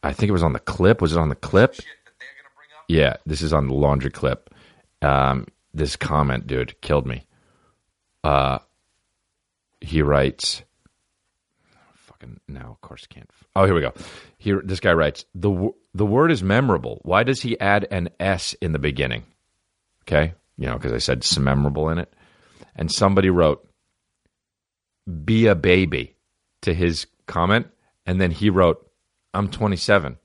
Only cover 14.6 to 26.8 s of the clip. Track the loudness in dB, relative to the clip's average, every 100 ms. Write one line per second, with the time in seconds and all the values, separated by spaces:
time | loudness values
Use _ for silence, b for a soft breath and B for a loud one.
14.6 | -2 -2 2 4 2 -2 -16 -4 -2 0
15.6 | -2 -6 _ -4 0 2 2 2 2 2
16.6 | 2 0 -2 -12 0 0 2 -2 -4 -2
17.6 | 0 0 0 -4 -6 _ -2 -2 -4 -6
18.6 | -4 -2 -2 -2 -4 -4 -12 _ _ _
19.6 | _ _ _ _ 0 2 2 -4 _ -10
20.6 | -6 -6 -4 -4 -2 -2 -2 0 2 2
21.6 | 0 -2 -4 -4 -8 b b b b b
22.6 | b -8 -6 0 2 4 4 4 4 2
23.6 | _ _ _ _ _ _ _ _ _ _
24.6 | _ _ _ _ -14 -10 0 4 4 4
25.6 | 4 4 2 -2 -8 _ _ _ _ _
26.6 | -4 0